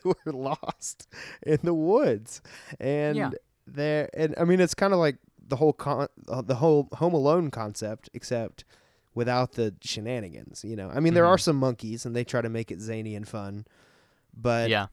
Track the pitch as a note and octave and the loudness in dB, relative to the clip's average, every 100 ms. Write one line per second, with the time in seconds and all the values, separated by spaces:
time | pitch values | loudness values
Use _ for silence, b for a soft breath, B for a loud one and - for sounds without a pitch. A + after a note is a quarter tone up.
0 | F#3 F3+ - C3+ C3+ D3 - - - - | 2 -2 -4 -6 -4 -6 -6 -10 -10 -14
1 | - B B B - D3+ E3+ E3 D#3+ A3+ | -18 B B B 0 2 2 0 4 4
2 | A#3+ G#2+ A2 - - B B B B2+ D3 | 4 0 -4 -18 -18 B B B -2 0
3 | D3+ F3+ F3 - _ _ - C#3 D3+ D3+ | 0 -2 -4 -6 _ _ -16 -6 -2 0
4 | C#3+ - D#3 - E3+ F#3 F3 - G3 F#3 | -2 -2 -2 2 4 6 4 2 2 4
5 | D#3 C3 _ _ - B2+ D#3 - C#3 C3 | 2 0 _ _ -6 2 4 2 -2 -2
6 | C#3+ _ - B2+ A2 B2 D#3+ D3+ C3+ - | -4 _ -10 -8 -2 2 6 4 2 0
7 | E3+ E3 C#3 E3+ D#3+ A#2 G#2+ G#2+ G#2+ A2 | 0 2 4 4 2 -4 -8 -6 -8 -8
8 | - A#2 - A#2+ A2 - - b b b | -12 -16 -6 -4 -6 -10 -20 b b b
9 | b A#2 A#2+ B2 B2+ - A2 F2+ - - | b -6 -2 0 0 0 -4 -4 -10 -8
10 | A2 B2 F#2+ B1 - - G#2 A2+ F#2+ G2 | -6 -8 -8 -14 -18 -16 -12 -10 -6 2
11 | E3 E3+ E3+ F#3 - C#3+ C3 A#2 A2 A#2 | 4 6 6 6 4 2 2 0 -6 -8
12 | B2+ A#2 A#2+ B2 A#2 A2+ A2 F2+ A2 A2 | -6 -4 -2 -2 -2 -4 -8 -10 -8 -8
13 | A2 G#2 G#2 A2 G2 G2+ G#2+ b b b | -8 -10 -10 -10 -10 -10 -14 b b b
14 | b b b - A#2+ A#2 A#2 G#2+ G2 | b b b -6 0 0 2 0 0